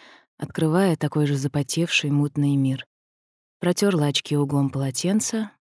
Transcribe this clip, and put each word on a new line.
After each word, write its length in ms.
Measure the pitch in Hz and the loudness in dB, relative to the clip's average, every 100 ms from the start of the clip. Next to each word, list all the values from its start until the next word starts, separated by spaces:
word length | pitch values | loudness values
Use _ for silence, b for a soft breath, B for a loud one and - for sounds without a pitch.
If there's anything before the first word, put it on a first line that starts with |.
| B B B - | B B B -12
открывая 580 | - - 156 170 196 156 | -10 -2 2 2 2 2
такой 320 | 147 151 143 | 0 0 0
же 80 | 139 | 0
запотевший 720 | 139 147 143 - 170 - 151 | -2 -2 -2 -2 -2 -2 0
мутный 460 | 143 143 147 143 139 | 0 0 0 2 2
мир. 320 | 135 135 - _ _ _ _ _ _ _ | 0 -2 -8 _ _ _ _ _ _ _
Протерла 480 | 175 180 202 175 147 | -2 2 2 2 0
очки 280 | 139 - 147 | -2 -2 0
углом 360 | 143 143 139 | 0 0 0
полотенца, 800 | 135 135 127 175 214 - 220 214 _ | -2 -4 -4 0 0 0 -4 -6 _